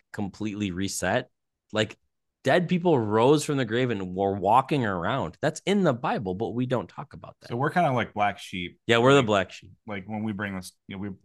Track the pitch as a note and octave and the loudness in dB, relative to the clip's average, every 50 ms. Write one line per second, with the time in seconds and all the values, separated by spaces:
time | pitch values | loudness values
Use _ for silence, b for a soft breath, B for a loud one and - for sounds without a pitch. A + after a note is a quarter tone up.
0 | _ _ - - G#2 F#2 - - G#2 A2 G2 G#2 G#2 F#2+ F2 F2+ G2 F#2+ - - | _ _ -8 -8 -8 -8 -6 -8 -8 -8 -4 -4 -4 -4 -2 -4 -4 -4 -4 -4
1 | F#2 F2+ G#2 B2+ C3 - _ _ _ _ _ _ _ _ - G#2+ G#2+ - - _ | -2 0 0 0 -2 -4 _ _ _ _ _ _ _ _ -2 -2 -2 -2 -4 _
2 | _ _ _ _ _ _ _ _ _ C3 C#3+ F3+ F3+ - F3+ F3 E3+ F3+ D#3 B2+ | _ _ _ _ _ _ _ _ _ 2 2 2 2 2 -2 0 2 4 4 4
3 | A2+ G#2 G#2+ A2 A#2 C3 D3+ D3 C#3+ - D3 C3+ B2+ G2+ A2 A#2+ C3 B2 A#2 G2 | 2 2 4 4 6 6 6 4 2 0 -2 -2 -2 0 0 0 0 0 -2 -4
4 | F#2+ F2+ F2+ F#2 G2 G2 G2 G2+ F2 G2 A2 B2+ C3+ - D#3+ C#3+ A#2+ G#2+ G2 F2 | -4 -6 -4 -2 0 0 0 0 0 4 4 4 4 2 0 0 0 0 -2 -2
5 | E2+ G2 B2 C3+ G2 D#2 - _ - D3 D#3+ - - E3+ G3 G#3 F#3 D#3+ B2+ A#2 | -2 -2 -2 -2 -4 -6 -6 _ -4 -4 -4 -2 -4 -2 0 2 2 2 2 0
6 | C3+ F3 B3 G3 G#2+ F#2 F#2 F#2 A2+ F2+ G#2 A#2+ B2+ C3 B2+ A#2 F2 - - - | -2 -4 -4 -4 -4 -4 -4 -4 -4 -4 -4 -4 -2 -2 -2 -4 -4 -6 -12 -16
7 | D3 - - E2 - - - _ - - A#2+ A#2+ C3+ C3 - F3+ F3 D3 B2+ A#2+ | -16 -16 -16 -18 -18 -20 -20 _ -12 -10 -4 -2 -2 0 0 2 2 2 2 0
8 | G#2+ - - G#2 G#2 G2+ F#2+ - - - - F#2 F2 E2+ - _ _ - A#2 A#2 | -2 -2 -2 0 0 0 0 -4 -12 -10 -8 -8 -8 -8 -10 _ _ 2 4 6
9 | A#2 C3 C#3 C#3+ B2+ G#2+ G#2+ G2 F#2 - - - - - - _ _ A2 G#2 G2 | 6 8 6 6 6 4 2 2 2 0 -6 -18 -20 -20 -20 _ _ -10 -10 -10
10 | F#2 G2+ A2 G#2+ G#2+ A2 G#2 F#2+ G#2+ G2+ G2 F#2+ F2+ - - _ _ - G2 F#2+ | -8 -8 -8 -6 -6 -6 -4 -4 -6 -6 -6 -8 -10 -12 -18 _ _ -14 -12 -10
11 | G2+ G#2 F#2+ - | -8 -10 -10 -10